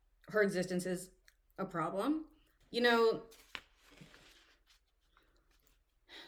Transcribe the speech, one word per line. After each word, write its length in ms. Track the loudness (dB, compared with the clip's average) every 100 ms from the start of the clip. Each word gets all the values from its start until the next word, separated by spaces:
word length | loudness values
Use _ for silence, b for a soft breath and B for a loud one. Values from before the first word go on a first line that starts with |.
| _ _ -4
her 120 | 2
existence 420 | 2 2 -2 -2
is 260 | -2 -6 -8 _ _ _ _ -10
a 60 |
problem. 600 | -6 -4 -4 -2 -2 -2 -4 -18 _ _ _
You 100 | 0
know, 420 | 4 6 4 2 -6 -20 -18 -18 -18 _ _ -20 -20 -20 -20 -20 _ _ _ _ _ _ _ _ _ _ _ _ _ _ _ _ _ B